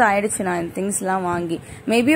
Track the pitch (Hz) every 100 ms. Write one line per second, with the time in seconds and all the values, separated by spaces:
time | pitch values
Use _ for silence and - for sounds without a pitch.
0 | 226 196 208 - 190 175 170 - 196 196
1 | 190 190 180 175 175 165 - - - 233
2 | 247